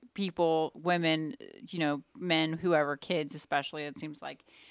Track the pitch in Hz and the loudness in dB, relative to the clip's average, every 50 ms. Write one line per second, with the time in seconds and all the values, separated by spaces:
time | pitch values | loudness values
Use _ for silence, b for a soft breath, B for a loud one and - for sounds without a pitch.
0 | - - - - 202 185 165 - 175 165 160 160 156 151 - - 160 175 175 175 | -20 -12 -6 -2 -2 -2 2 2 4 4 4 4 2 0 -2 -4 0 2 2 4
1 | 170 160 160 156 156 151 - - - - - - - - - 175 160 147 147 143 | 4 4 2 2 0 -4 -6 -8 -12 -18 -18 -16 -14 -8 -4 0 0 0 0 -2
2 | - _ - - 180 180 165 160 160 160 160 160 165 180 170 151 151 143 147 139 | -4 _ -12 -6 -2 0 2 2 2 0 0 0 2 4 4 4 4 2 0 -4
3 | - - 180 170 151 143 143 151 - - 160 143 139 - - 151 147 147 139 - | -4 -2 -2 -2 -2 -2 -4 -6 -4 0 0 0 0 -2 -4 -6 -8 -8 -8 -8
4 | 156 151 147 - - 143 143 - _ b b b b b | -8 -10 -10 -10 -12 -12 -12 -14 _ b b b b b